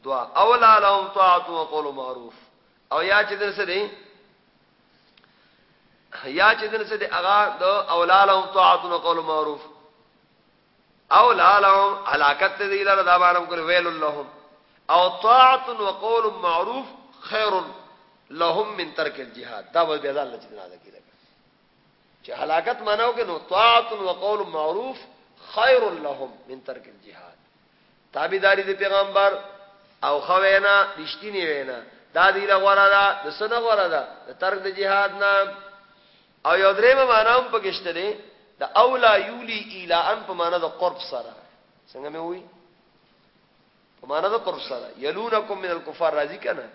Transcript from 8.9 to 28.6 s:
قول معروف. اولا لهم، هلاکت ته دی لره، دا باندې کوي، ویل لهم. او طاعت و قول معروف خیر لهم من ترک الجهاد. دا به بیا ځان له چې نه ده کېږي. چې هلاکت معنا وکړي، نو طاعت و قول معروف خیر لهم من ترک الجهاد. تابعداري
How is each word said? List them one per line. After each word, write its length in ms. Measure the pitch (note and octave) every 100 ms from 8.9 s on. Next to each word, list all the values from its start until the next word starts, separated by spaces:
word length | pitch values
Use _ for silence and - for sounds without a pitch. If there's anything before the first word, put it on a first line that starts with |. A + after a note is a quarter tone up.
| E3+
قول 220 | E3+ E3
معروف. 400 | D#3+ D#3 D3+ C#3+ - - _ _ _ _ _ _ _ _ _ _ _ _ _
اولا 480 | F3 A#3+ G3 F3 G3+
لهم، 460 | G3 G3 G3 G3
هلاکت 520 | - C#3+ C#3+ C#3+ F#3+ F#3+
ته 100 | G3+
دی 160 | G3
لره، 180 | G3 G3
دا 160 | F3+ F3+
باندې 320 | F3 F3 E3+
کوي، 120 | E3+
ویل 380 | D#3+ F3 E3+ D#3+
لهم. 280 | D3+ D3 C3+ - _ _ _ _ -
او 200 | E3+ F3+
طاعت 600 | F3+ G#3+ B3+ B3+ C4 A#3+
و 220 | A3+ G3+
قول 420 | F#3 G#3+ A3+ A3
معروف 520 | G#3+ F3+ E3+ G3 B3+ B3+ - - _
خیر 320 | - G#3+ G#3+ F#3+ D#3 - - _ _ _ _
لهم 480 | D3+ E3+ E3+ G#3+ G3
من 160 | E3
ترک 260 | C#3+ D3 C3+
الجهاد. 520 | B2 A#2+ A#2+ G#2+ -
دا 100 | E3
به 120 | E3 D3+
بیا 160 | C#3
ځان 140 | C#3+ C3+
له 60 | A2+
چې 120 | -
نه 160 | G#2+ F2+
ده 80 |
کېږي. 160 | F2+ G2 G2+ _ _ _ _ _ _ _ _ _ _ _ _
چې 60 | -
هلاکت 500 | B2 D3 D#3+ E3+ A#3+
معنا 260 | G#3+ G#3 A#3
وکړي، 180 | A#3
نو 120 | G3+ D#3+
طاعت 540 | - F#3 A#3 A#3 A#3
و 200 | G#3+ F#3+
قول 360 | F3+ G3 G#3+ F#3+
معروف 500 | D#3+ D#3 F#3 C4 B3+ - _ _ _ -
خیر 360 | G#3 B3 B3+ G#3+
لهم 420 | E3+ D3 B2+ C3 A2 -
من 160 | C3
ترک 220 | - B2+ G#2
الجهاد. 500 | G2+ G#2 F#2 G2 _ _ _ _ _ _ _ _
تابعداري 500 | C#3 E3 G3 G3 G3